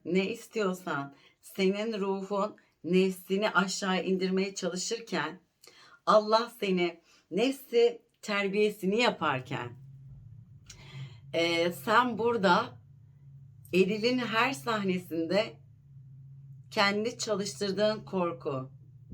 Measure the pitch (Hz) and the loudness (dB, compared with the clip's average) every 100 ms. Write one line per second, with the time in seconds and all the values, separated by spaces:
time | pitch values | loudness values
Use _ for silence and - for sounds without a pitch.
0 | 156 185 196 233 - 220 196 180 170 143 | -2 0 0 -4 -8 -2 -2 -2 -4 -6
1 | 139 - - _ - - 190 202 226 214 | -6 -12 -20 _ -12 0 2 2 -2 -2
2 | 196 196 190 202 208 - _ _ 151 185 | -2 -2 -2 -2 -2 -6 _ _ 0 4
3 | 190 185 - 196 214 175 190 - 196 185 | 4 0 -4 -2 2 2 0 -2 -2 0
4 | 165 185 185 190 196 190 180 180 - 226 | 0 0 0 0 -2 -4 -6 -4 -6 -6
5 | - 165 156 180 _ _ - - - - | -4 -4 -4 -8 _ _ -20 -20 -20 -6
6 | - 214 208 220 233 - 202 180 175 - | 4 4 6 2 2 -4 0 2 0 -2
7 | _ _ _ 170 262 269 - 233 240 233 | _ _ _ 0 0 -2 0 4 4 2
8 | _ _ - 202 196 202 208 202 185 214 | _ _ -4 0 2 2 2 2 0 4
9 | 233 180 156 131 - 120 120 - - - | 2 2 0 -2 -4 -6 -8 -12 -18 -20
10 | - - - - - - - - - - | -20 -20 -20 -20 -20 -20 -20 -20 -18 -14
11 | - - - 165 170 170 175 175 233 220 | -14 -16 -6 -2 0 2 0 -2 2 2
12 | 247 208 233 233 185 190 254 - - - | 2 0 0 2 4 4 2 -10 -20 -20
13 | - - - - - - - 180 185 214 | -20 -20 -20 -20 -20 -20 0 2 4 2
14 | 233 254 226 220 254 269 240 214 196 180 | 0 0 0 2 0 0 -4 -2 0 -2
15 | - 165 165 196 226 - - - - - | -2 -4 0 0 0 -6 -20 -20 -20 -20
16 | - - - - - - - 220 202 208 | -20 -20 -20 -20 -20 -20 -6 0 2 2
17 | 233 - 226 196 196 - 202 190 214 214 | -2 -4 -2 -2 -2 -4 -4 0 0 0
18 | - 190 175 170 156 131 131 - - - | -4 -2 -2 -2 -6 -6 -8 -14 -20 -20
19 | - | -14